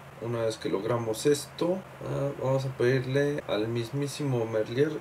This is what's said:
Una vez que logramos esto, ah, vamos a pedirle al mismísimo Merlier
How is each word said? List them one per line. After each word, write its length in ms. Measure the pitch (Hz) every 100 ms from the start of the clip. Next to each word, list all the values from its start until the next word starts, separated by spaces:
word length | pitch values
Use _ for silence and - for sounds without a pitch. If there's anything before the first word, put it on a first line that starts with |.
| - -
Una 200 | 117 117
vez 180 | 113 -
que 100 | -
logramos 560 | 98 113 120 113 110
esto, 540 | 147 143 - - 165 190 - -
ah, 260 | 127 139 139 139
vamos 240 | 131 135 131
a 100 | -
pedirle 680 | 123 131 127 139 143 147 -
al 200 | 104 110
mismísimo 760 | 120 113 139 143 - 143 123
Merlier 460 | 113 110 107 120 151 151